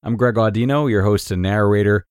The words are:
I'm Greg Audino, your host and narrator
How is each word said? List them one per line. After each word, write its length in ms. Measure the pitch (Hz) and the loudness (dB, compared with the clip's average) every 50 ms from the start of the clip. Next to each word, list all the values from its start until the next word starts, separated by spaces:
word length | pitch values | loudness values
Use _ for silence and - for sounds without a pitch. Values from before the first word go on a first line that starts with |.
| _ | _
I'm 140 | - 117 107 | -6 -4 0
Greg 180 | 123 123 117 | 0 0 0
Audino, 560 | 113 110 110 101 110 117 127 139 147 151 139 | 2 0 0 0 0 -2 0 0 0 0 0
your 120 | 113 104 95 | 0 0 2
host 280 | 104 104 98 - - | 2 0 0 -2 -4
and 100 | 98 90 | -6 -4
narrator 640 | 90 95 101 107 104 101 104 104 104 101 104 104 - _ | -2 -2 0 0 2 2 2 2 2 2 0 0 -2 _